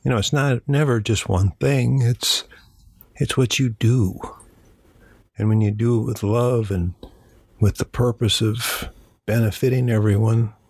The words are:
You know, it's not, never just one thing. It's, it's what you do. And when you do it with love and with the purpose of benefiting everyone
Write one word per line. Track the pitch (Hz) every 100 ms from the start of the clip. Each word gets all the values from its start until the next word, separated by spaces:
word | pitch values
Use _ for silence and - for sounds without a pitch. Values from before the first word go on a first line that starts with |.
You | 135
know, | 123
it's | 101
not, | 151 139 123 -
never | 139 151 120
just | 101 107 -
one | 95 98 -
thing. | 135 139 120 135
It's, | 120 120 - - - - - _ - _ - -
it's | 139 -
what | 127 -
you | 131
do. | 110 113 127 95 - - - - _ - _ _ _ - - _ -
And | 107
when | 107
you | 107
do | 104 117 117
it | 110
with | 110
love | 101 113 123 123 107
and | 95 87 87 - - _ _ _ _
with | 101 -
the | -
purpose | - 123 117 110 -
of | 113 110 - - - - - _ -
benefiting | 110 113 - 131 127 123
everyone | 110 104 101 110 113 113 -